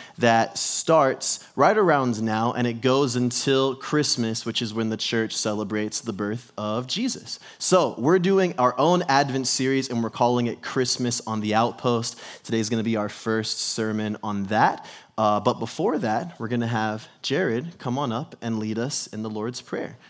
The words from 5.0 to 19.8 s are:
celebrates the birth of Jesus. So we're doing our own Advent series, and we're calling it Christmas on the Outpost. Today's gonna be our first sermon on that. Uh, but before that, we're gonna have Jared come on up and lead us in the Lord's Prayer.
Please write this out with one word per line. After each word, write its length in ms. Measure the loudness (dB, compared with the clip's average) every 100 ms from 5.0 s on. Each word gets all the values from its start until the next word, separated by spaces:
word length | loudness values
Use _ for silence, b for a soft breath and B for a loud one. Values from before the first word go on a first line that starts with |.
| -2 0 0 -2
celebrates 640 | -2 -2 -2 -2 -2 -4
the 140 | -6
birth 380 | -4 -4 -4 -8 -8
of 300 | -4 -4 -4
Jesus. 520 | -4 -4 -6 -10 -14 B B
So 360 | 4 4 4 0
we're 200 | 2 4
doing 360 | 4 2 2 2
our 180 | 2 4
own 240 | 4 4 4
Advent 380 | 4 4 0 -2
series, 440 | 0 2 0 0
and 120 | -2
we're 80 | -2
calling 360 | 2 2 2 0
it 160 | -4
Christmas 580 | -4 -2 0 0 0 -2 -4
on 140 | -2
the 140 | 2
Outpost. 640 | 2 2 0 0 0 0 -8 B B
Today's 240 | -2 0 0
gonna 140 | 0
be 140 | 0 0
our 120 | -2
first 500 | -4 -2 -2 -2 -4
sermon 580 | -4 -2 -2 -2 -4 -4
on 220 | -4 -4 0
that. 400 | 2 2 2 B B B 0
Uh, 220 | 2 4
but 180 | 2 0
before 400 | -6 -4 -2 -2
that, 400 | -2 -2 -4 -8
we're 100 | -4
gonna 180 | -2 -2
have 420 | -2 -2 -4 -10 _
Jared 560 | -4 -2 0 -2 -4 -8
come 200 | -4 -2
on 140 | -2
up 240 | -4 -6 -8
and 180 | -6 -4
lead 200 | -4 -4
us 300 | -4 -4 -8
in 140 | -8
the 80 | -8
Lord's 300 | -6 -6 -8
Prayer. 380 | -8 -8